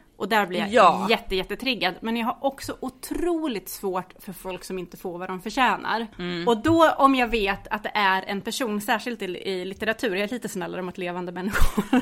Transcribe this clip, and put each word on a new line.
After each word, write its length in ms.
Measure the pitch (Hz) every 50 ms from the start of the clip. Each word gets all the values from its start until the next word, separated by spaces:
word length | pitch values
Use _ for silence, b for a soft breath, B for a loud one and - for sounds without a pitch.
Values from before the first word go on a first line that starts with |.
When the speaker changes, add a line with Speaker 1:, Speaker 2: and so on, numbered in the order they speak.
| _ _ _ - -
Speaker 1:
Och 60 | 185
där 160 | 226 214 202
blir 140 | 180 180 175
jag 100 | 170 190
Speaker 2:
Ja. 360 | 208 247 202 175 151 - 185 202
Speaker 1:
jätte, 260 | 226 208 - - 196
jättetriggad. 600 | 185 175 - 202 202 247 269 247 190 175 180 175 -
Men 160 | - 226 226
jag 80 | 233 226
har 120 | 233 - -
också 360 | - 269 269 - - - - -
otroligt 880 | - - - _ - - - - 330 349 339 320 311 302 233 190 - -
svårt 440 | - - - 196 180 185 175 - - -
för 140 | - - 180
folk 300 | - - 190 185 170 -
som 160 | - 185 185
inte 180 | 175 175 -
får 200 | - - 185 170 175
vad 100 | 185 185
de 120 | 190 185
förtjänar. 680 | - 226 208 277 254 226 190 - - - 190 226 233 214 - -
Speaker 2:
Mm. 280 | 180 175 175 170 170
Speaker 1:
Och 100 | 233 233
då, 320 | 220 - 311 330 330 320 285
om 240 | - - 277 269 269
jag 120 | 254 247
vet 400 | 220 226 226 196 196 196 - -
att 160 | - - 208 -
det 80 | - -
är 300 | 214 202 190 190 190 -
en 140 | - 202 196
person, 400 | - 226 214 - 269 220 208 208
särskilt 400 | 208 269 240 214 - 247 233 214
i, 40 | 202
i 400 | 180 175 - - - 190 185 180
litteratur, 500 | 190 196 - 220 208 220 - - 233 -
jag 80 | 208 208
är 40 |
lite 220 | 208 247 240 - 202
snällare 320 | - 190 170 170 175 180
mot 160 | 185 180 175
levande 340 | - 185 175 175 180 180 180
människor, 520 | 180 185 180 208 196 - - - - - 202 - - 254